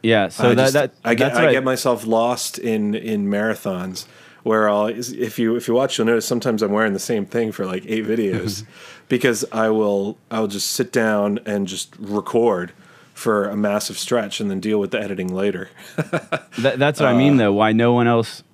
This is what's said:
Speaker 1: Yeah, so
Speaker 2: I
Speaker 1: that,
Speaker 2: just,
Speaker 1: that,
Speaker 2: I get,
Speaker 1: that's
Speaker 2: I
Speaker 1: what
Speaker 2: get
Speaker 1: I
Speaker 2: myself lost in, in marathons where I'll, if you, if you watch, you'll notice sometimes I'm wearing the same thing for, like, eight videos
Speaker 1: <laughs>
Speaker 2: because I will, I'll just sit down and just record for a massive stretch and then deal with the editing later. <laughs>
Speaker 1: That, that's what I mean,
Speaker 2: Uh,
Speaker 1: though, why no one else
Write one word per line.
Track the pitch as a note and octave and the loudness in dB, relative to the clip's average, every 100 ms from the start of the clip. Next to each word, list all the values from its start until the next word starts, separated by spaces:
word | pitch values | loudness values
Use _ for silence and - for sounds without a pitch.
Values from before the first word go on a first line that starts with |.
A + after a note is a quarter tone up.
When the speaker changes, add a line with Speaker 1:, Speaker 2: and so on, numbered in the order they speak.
Speaker 1:
Yeah, | A2+ A2+ F#2+ | 2 2 2
so | - A#2+ | 2 2
Speaker 2:
I | A#2+ | 4
Speaker 1:
that, | |
Speaker 2:
just, | C3+ | 4
Speaker 1:
that, | C#3 C3+ _ | 2 0 _
Speaker 2:
I | A#2+ | -2
get, | A#2 C3 | 2 2
Speaker 1:
that's | B2 | 4
Speaker 2:
I | D3+ | 4
Speaker 1:
what | |
Speaker 2:
get | C3 | 4
Speaker 1:
I | C3 | 0
Speaker 2:
myself | B2+ C3+ A#2 A2 | 0 0 0 0
lost | A2+ A#2 B2 - - | 2 2 -2 -6 -6
in, | A#2 A2 G#2 G#2 | -2 0 0 -2
in | A2+ G#2+ G2+ | -4 -2 0
marathons | G2+ A2 A2 - F#2 F#2 F#2 - - - - | 0 -2 -4 -6 -6 -8 -10 -16 -20 -20 -10
where | A2+ A2 G#2+ | -2 2 2
I'll, | G#2 G#2+ | 2 0
if | A2+ A#2+ A#2 A#2+ - | -4 -10 -6 -6 -2
you, | A2+ A#2 | 0 0
if | - | 0
you | |
watch, | A#2 C3 - | 0 0 0
you'll | A2+ | 2
notice | A#2 - | 2 0
sometimes | B2 B2+ A2 | -2 0 0
I'm | G#2 | 0
wearing | G#2 A2 | 2 0
the | G2 | -2
same | - A2+ G2 | -2 -4 -2
thing | B2 A2+ | -4 -4
for, | G2+ F#2+ | -4 -6
like, | F#2 G#2 | -6 -6
eight | A2 G#2+ | -6 -2
videos | A2+ G#2 F2+ G#2 G2 A2 - - | -2 0 -2 -4 -8 -12 -20 -20
Speaker 1:
<laughs> | - _ | -20 _
Speaker 2:
because | B2 C3 A2 - | 0 2 0 -4
I | A2+ A2 | -2 0
will, | A2 G#2 G2+ G2+ - _ | 2 2 0 -2 -8 _
I'll | A2+ G#2+ | -4 -4
just | G2+ - | -4 -6
sit | - B2 | -4 -2
down | B2+ A2+ G#2+ G#2 G2+ - | 2 2 2 2 -2 -2
and | G#2 G2 | -4 -4
just | F#2 - - | -6 -12 -14
record | G2+ G#2 G2 A#2+ A#2 F#2+ F2 - - - - | -6 -6 -2 2 2 0 -4 -14 -20 -20 -20
for | - - G#2 G2+ | -8 0 0 0
a | G#2 | -2
massive | G#2 G#2 - G2+ | 0 -2 -4 -10
stretch | - B2 G#2+ - | -2 -2 -2 -6
and | G#2 | -4
then | F#2+ | -4
deal | G#2 G#2+ | -2 0
with | G2 | 0
the | A2 | -4
editing | G#2 F#2+ F#2 | -4 -6 -4
later. | F#2 G2+ F#2 F#2+ - - - | -2 -2 -2 -10 -18 -14 -8
<laughs> | D#3 E3 - - - - | -4 -4 -4 -6 -6 -2
Speaker 1:
That, | B2 B2 | -2 2
that's | C#3+ D3 | 0 2
what | C#3 | 2
I | A#2+ | 4
mean, | C#3 C#3 | 6 6
Speaker 2:
Uh, | |
Speaker 1:
though, | G#2+ | 4
why | G2+ A2 | 4 4
no | A2 A#2+ | 4 4
one | A#2+ A#2+ | 4 4
else | A#2 A2 - _ | 4 0 -6 _